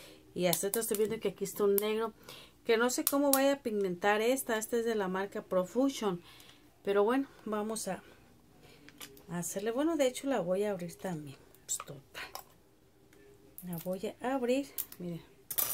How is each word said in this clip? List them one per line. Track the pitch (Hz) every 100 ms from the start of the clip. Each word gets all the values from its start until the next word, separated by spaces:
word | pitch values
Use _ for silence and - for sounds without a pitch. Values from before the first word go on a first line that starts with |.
| - - -
Y | - 180
hasta | 170 202
ahorita | 233
estoy | 226 208
viendo | 214 226
que | 214
aquí | 185
está | 196 -
un | 208 202
negro, | 208 220 226 - - - - - -
que | 226
no | 247
sé | 247 294
cómo | 277 285
vaya | 269 277
a | 269
pigmentar | 247 214 196 180 202 208
esta. | 226 262 - 220
Esta | 220 240
es | 233
de | 220
la | 190
marca | 185 196 214
Profusion. | 208 185 185 233 277 269 214 175 - - - - - _
Pero | - 202
bueno, | 202 262 269 - -
vamos | 208 214 220 -
a | 180 - - - - - - - - - - - - -
hacerle. | 170 170 196 214
Bueno, | 233 302 330
de | 254
hecho | 247 277
la | 254
voy | 170 185
a | 208
abrir | 190 175 -
también. | 190 165 147 131 - - -
Pues | -
total. | - 139 - - - - - - _ _ _ - - - - - - - 180
La | 170
voy | 175 185 214 -
a | 247
abrir. | 269 240 262 269 - - -
Miren. | 175 165 - - - - -